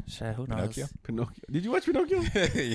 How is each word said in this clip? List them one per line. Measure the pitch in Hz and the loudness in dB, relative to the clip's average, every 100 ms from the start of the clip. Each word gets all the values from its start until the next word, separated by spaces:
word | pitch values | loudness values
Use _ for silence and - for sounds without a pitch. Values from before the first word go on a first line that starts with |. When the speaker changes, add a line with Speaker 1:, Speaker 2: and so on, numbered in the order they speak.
| - | -10
Speaker 1:
Shit, | - 113 | -6 -4
who | 113 131 | -4 -4
knows? | 113 104 | -2 -2
Speaker 2:
Pinocchio. | 113 139 - | -4 -8 -10
Speaker 3:
Pinocchio. | - 117 123 - - | -6 -4 -4 -6 -4
Did | 143 | -2
you | 208 | 0
watch | 359 - | 0 4
Pinocchio? | - 339 370 | 2 4 2
Speaker 2:
<laughs> | 339 | 2
Yeah, | 208 170 - 123 | 4 4 2 2